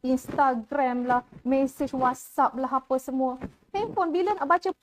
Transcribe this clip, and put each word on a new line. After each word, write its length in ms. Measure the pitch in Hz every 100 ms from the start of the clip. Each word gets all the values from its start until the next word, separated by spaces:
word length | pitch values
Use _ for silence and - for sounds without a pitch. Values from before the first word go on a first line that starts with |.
Instagram 1040 | 254 254 - - 277 247 214 285 262 247 247
lah, 160 | 247 - - 247
message 480 | 269 269 - 277 262
WhatsApp 580 | 254 254 - - 262 240
lah, 100 | 262 262
apa 240 | - 262
semua. 400 | 269 262 262 262 - _ _
Handphone 400 | 392 453 403 349
bila 240 | 330 370 392
nak 100 | 277
baca 240 | 349 381 -